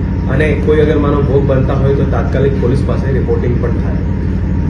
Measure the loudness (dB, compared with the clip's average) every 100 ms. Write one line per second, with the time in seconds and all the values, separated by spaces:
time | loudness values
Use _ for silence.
0 | -2 -2 -2 0 0 0 2 2 2 2
1 | 0 2 2 2 2 2 2 2 2 2
2 | 0 0 0 0 0 0 0 0 0 -2
3 | 0 0 0 0 0 0 -2 -2 -2 -2
4 | -2 -2 -2 -2 -2 -2 -2